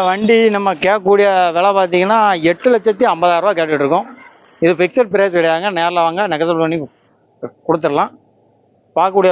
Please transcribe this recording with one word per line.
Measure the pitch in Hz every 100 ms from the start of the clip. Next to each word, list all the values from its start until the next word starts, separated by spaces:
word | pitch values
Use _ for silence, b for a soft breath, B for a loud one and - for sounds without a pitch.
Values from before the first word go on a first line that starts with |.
| 185
வண்டி | 196 214 226 226 202
நம்ம | 196 151
கேட்கக்கூடிய | 180 208 185 202 202 185 175 165
விலை | 202 196
பாத்தீங்கன்னா, | 185 180 190 226 208 175 160
எட்டு | 175 254
லட்சத்தி | 226 214 202 240
ஐம்பதாயிரம் | 165 175 170
ரூபாய் | 196 170
கேட்டுட்டு | 156 147
இருக்கோம். | 139 175 233 - - _ _ -
இது | 170 165
ஃபிக்ஸட் | 180 262 214
பிரைஸ் | 196 196 175
கிடையாதுங்க, | 165 165 202 175
நேர்ல | 170 175 165
வாங்க, | 175 202
நெகோஷியபிள் | 151 165 165
பண்ணி | 160 165 135 _ _ _ _ _ 120 - -
கொடுத்துடலாம். | 165 156 147 202 - _ _ _ _ _ _ _ 160
பார்க்கக்கூடிய | 185 196 185